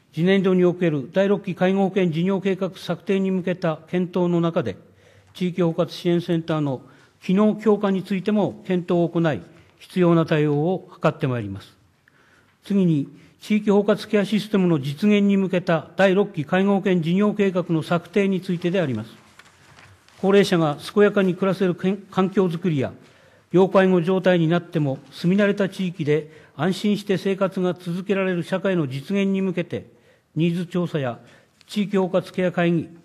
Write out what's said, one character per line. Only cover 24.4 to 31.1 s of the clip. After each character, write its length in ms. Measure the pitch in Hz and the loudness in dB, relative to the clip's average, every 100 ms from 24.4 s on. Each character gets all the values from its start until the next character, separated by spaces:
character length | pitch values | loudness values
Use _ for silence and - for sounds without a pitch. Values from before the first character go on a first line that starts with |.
| 160 | 2
な 140 | 170 | 0
っ 20 | |
て 160 | 170 165 | -2 -2
も 200 | 147 135 - | -2 -4 -10
住 240 | - 170 | -4 0
み 80 | 196 | 2
慣 40 | 202 | 2
れ 80 | |
た 140 | 202 185 | 0 -2
地 200 | 190 185 | -4 -6
域 160 | 170 | -4
で 260 | 143 151 151 - - | 0 0 -2 -14 -18
安 200 | - 175 | -4 -2
心 240 | 185 214 208 | 0 -2 -2
し 60 | |
て 120 | - 190 | -2 -2
生 200 | 196 190 | -2 -2
活 240 | 190 190 | -2 -2
が 120 | 180 | -4
続 320 | 180 175 175 | -4 -8 -8
け 100 | 190 | -4
ら 100 | 196 185 | -2 -2
れ 80 | |
る 80 | 175 | -4
社 180 | 165 190 | -4 -4
会 160 | 196 180 | -2 0
の 100 | 143 | -2
実 300 | 139 139 196 | -6 -4 -2
現 140 | 196 | 0
に 100 | 190 | 0
向 140 | 190 | -2
け 100 | 175 | -4
て、 260 | 170 113 - _ _ _ _ 151 | -6 -8 -12 _ _ _ _ -2
ニ 160 | 170 | -2
ー 20 | |
ズ 120 | 170 175 | -2 -4
調 200 | 185 170 | -6 -4
査 120 | 160 | -4
や 200 | 127 | -6